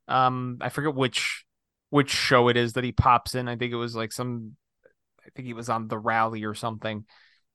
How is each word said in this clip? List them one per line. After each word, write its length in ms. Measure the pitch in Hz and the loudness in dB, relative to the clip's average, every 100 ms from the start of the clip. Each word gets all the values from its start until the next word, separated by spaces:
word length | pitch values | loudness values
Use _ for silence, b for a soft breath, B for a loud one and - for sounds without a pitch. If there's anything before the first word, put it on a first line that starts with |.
| - | -2
um, 500 | 131 127 127 127 123 | 2 2 2 -6 -6
I 80 | 123 | -6
forget 260 | - 151 | -4 -4
which, 500 | 131 127 - - - - _ _ _ _ | 0 0 0 -4 -6 -12 _ _ _ _
which 200 | 147 139 | 2 4
show 380 | - - 127 120 | 0 4 6 6
it 80 | 120 | 4
is 160 | 120 | 2
that 120 | 120 | -2
he 60 | 123 | -2
pops 420 | - 135 120 - | 2 4 4 2
in. 140 | 127 123 | -4 -4
I 80 | 117 | -4
think 160 | 123 | -4
it 40 | 120 | -4
was, 180 | 117 | -6
like, 180 | 117 110 | -4 -6
some, 440 | - 123 120 110 - _ _ _ _ _ _ | -6 -6 -6 -10 -16 _ _ _ _ _ _
I 60 | - | -20
think 120 | - 127 | -14 -12
he 80 | |
was 140 | 113 120 | -10 -4
on 200 | 113 110 | -4 -2
The 100 | 110 | -4
Rally 460 | 113 113 113 110 | 0 2 2 0
or 100 | 107 | -6
something. 500 | 104 117 110 110 107 - b b b _ | -4 -6 -6 -6 -6 -10 b b b _